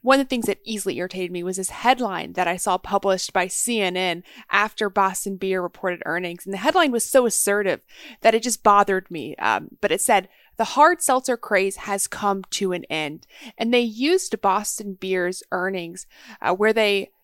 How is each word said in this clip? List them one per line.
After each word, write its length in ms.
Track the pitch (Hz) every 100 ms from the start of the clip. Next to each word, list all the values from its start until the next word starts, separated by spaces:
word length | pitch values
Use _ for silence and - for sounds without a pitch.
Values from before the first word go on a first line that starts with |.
one 180 | 240 269
of 60 | 269
the 40 |
things 160 | 254 214
that 140 | -
easily 340 | - 214 196 -
irritated 340 | 185 190 180
me 120 | 175
was 140 | 175 185
this 140 | 185
headline 600 | - 240 262 226 175 151
that 140 | 175 175
I 80 | 180
saw 220 | - 185
published 560 | - 202 202 185 -
by 140 | 190 185
C 340 | - - 226
N 160 | 190 180
N 260 | 185 170 - - -
after 400 | 196 214 - 208
Boston 460 | 196 190 185 202 190
Beer 260 | 190 185
reported 400 | 175 - 190 175 -
earnings. 400 | 165 180 175 190
And 80 |
the 60 | 190
headline 320 | 240 359 311
was 120 | 233
so 220 | - 269 240
assertive 560 | - - 208 196 156 _ - - 240
that 120 | 226
it 100 | 220
just 200 | 240 208
bothered 480 | 220 202 202 190 -
me. 240 | 165 135 -
Um, 420 | - 104 - -
but 100 | 208
it 80 | 190
said, 300 | - 208 185 _ _ -
"The 80 |
hard 380 | 220 - 311 349
seltzer 340 | - 262 262 240
craze 420 | - 196 190 -
has 300 | - 196 -
come 360 | - 208 196 185
to 200 | - 190
an 140 | 180 -
end." 420 | 156 151 160 _ - 262 -
And 160 | 233
they 80 | 247
used 580 | 240 214 277 370 - 214
Boston 540 | 202 196 208 - 202
Beer's 500 | 185 190 185 180 185 -
earnings, 560 | 185 185 190 170 180 - - - 220
uh, 140 | - 185
where 160 | 214
they 400 | 220 208 196 - _